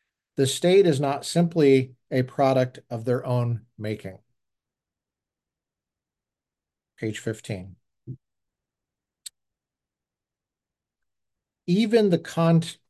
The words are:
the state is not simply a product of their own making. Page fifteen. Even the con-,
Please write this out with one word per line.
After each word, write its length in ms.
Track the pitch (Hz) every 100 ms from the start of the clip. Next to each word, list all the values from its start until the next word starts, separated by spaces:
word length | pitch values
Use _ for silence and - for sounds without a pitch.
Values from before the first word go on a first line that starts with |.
| _ _ _ -
the 100 | 131
state 400 | - 175 196 180
is 120 | 135
not 280 | 139 139 -
simply 680 | 170 170 170 139 135 131 - _
a 120 | 131
product 580 | 127 - 135 131 127 - -
of 140 | 117
their 200 | 117 123
own 360 | 135 123 120 113 - -
making. 400 | 107 107 98 92 _ _ _ _ _ _ _ _ _ _ _ _ _ _ _ _ _ _ _ _ _ _ _ _ _ _ _ _
Page 200 | 110 104
fifteen. 580 | 113 107 - 98 95 - _ _ - 127 _ _ _ _ _ _ _ _ _ _ - - _ _ _ _ _ _ _ _ _ _ _ _ _ _ _ _ _ _ _ _ _ _ -
Even 440 | 185 226 233 208
the 80 | 165
con-, 440 | - 170 165 165 165 -